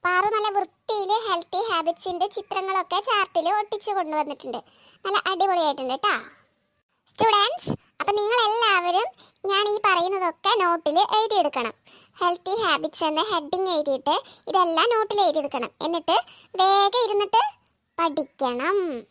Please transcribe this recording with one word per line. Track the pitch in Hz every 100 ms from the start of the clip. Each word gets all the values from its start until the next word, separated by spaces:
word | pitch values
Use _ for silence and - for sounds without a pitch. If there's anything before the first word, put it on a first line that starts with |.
| 349
പാറു | 359 403
നല്ല | 440 427 403
വൃത്തിയിൽ | 370 _ - 427 381 440 453
ഹെൽത്തി | 349 339 359 453
ഹാബിറ്റ്സിന്റെ | 349 320 339 381 349 370
ചിത്രങ്ങളൊക്കെ | 381 392 381 381 381 349 370
ചാർട്ടിൽ | 415 440 370 349 330
ഒട്ടിച്ചു | 415 415 415 427
കൊണ്ടുവന്നിട്ടുണ്ട്. | 392 320 311 294 277 269 240 - _ - _ 392
നല്ല | 403 -
അടിപൊളിയായിട്ടുണ്ട് | 381 392 359 311 277 262
കേട്ടോ. | 269 415 269 - - _ _ _ _ _ _ -
സ്റ്റുഡൻസ്, | - 453 415 415 698 -
അപ്പൊ | - _ _ -
നിങ്ങൾ | 415 415 494 440
എല്ലാവരും | 440 453 381 349 349 466 - - _ 381
ഞാൻ | 392 415
ഈ | 415 415
പറയുന്നതൊക്കെ | 370 349 392 359 320 381 440
നോട്ടിൽ | 359 339 302 311
എഴുതിയെടുക്കണം. | 403 427 440 415 294 285 226 - _ - _ -
ഹെൽത്തി | 359 349 - 403
ഹാബിറ്റ്സ് | 415 302 311 -
എന്ന | 320 311
ഹെഡിങ് | 359 370 294 359 370
എഴുതിയിട്ട് | 330 294 269 - 339 523 - -
ഇതെല്ലാം | 403 349 330 427
നോട്ടിൽ | 453 427 415
എഴുതിയെടുക്കണം. | 370 302 285 262 233 _
എന്നിട്ട് | 311 339 302 370 - - - 370
വേഗം | 381 392 403 440 453
ഇരുന്നിട്ട് | 415 403 453 427 - _ _ _ -
പഠിക്കണം. | 330 285 277 _ 262 240 294 403 359 247 208